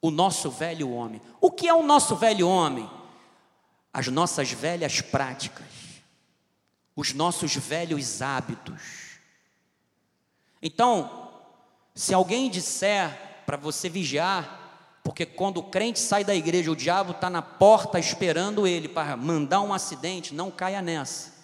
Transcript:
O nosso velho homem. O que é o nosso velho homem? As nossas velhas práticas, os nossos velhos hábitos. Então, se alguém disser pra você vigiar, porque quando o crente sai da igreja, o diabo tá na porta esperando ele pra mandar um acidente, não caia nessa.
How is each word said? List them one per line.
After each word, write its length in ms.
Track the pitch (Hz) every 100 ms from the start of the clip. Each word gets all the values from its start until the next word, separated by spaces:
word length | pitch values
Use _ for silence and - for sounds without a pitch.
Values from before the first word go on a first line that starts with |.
O 100 | 160
nosso 400 | 156 190 170 151
velho 400 | 123 165 165 139
homem. 300 | 120 117 110 - -
O 100 | 381
que 180 | - 349
é 60 |
o 80 | 330
nosso 340 | 302 294 - 214
velho 320 | 226 208 175
homem? 420 | 185 160 127 107 - - - _ _ _ _ _ _ _
As 160 | - 127
nossas 420 | 131 175 - 131
velhas 500 | 120 143 175 151 -
práticas, 680 | - 135 135 127 - - - - - - _ _ _ _ _ _ _ _ _ -
os 160 | 143
nossos 420 | 135 170 170 156
velhos 680 | 139 - 156 170 156 123 101
hábitos. 600 | 131 131 123 117 - - - - - - _ _ _ _ _ _ _ _ _ _ _ _ _ _
Então, 680 | 160 - 240 214 139 - - - - _ _ _ _
se 180 | - -
alguém 380 | 185 180 233 262
disser 920 | 180 160 - 196 202 170 139 - -
pra 120 | - 143
você 320 | 147 151 185
vigiar, 720 | 175 156 143 175 190 143 - - - - _
porque 220 | - - 170
quando 320 | - 190 175
o 60 |
crente 360 | 160 190 226 233
sai 240 | - 202
da 100 | 202
igreja, 360 | 196 160 180 160
o 60 | 151
diabo 360 | 139 180 185
tá 160 | 175 180
na 140 | 175
porta 560 | - - 196 220 - 180
esperando 680 | 165 - 185 160 196 208 190
ele 220 | 175 151
pra 280 | 160 147 120
mandar 440 | 139 165 143 185
um 140 | 202
acidente, 580 | 190 - 139 170 185 156
não 180 | 151 190
caia 300 | 185 185 196
nessa. 520 | 175 165 131 - - -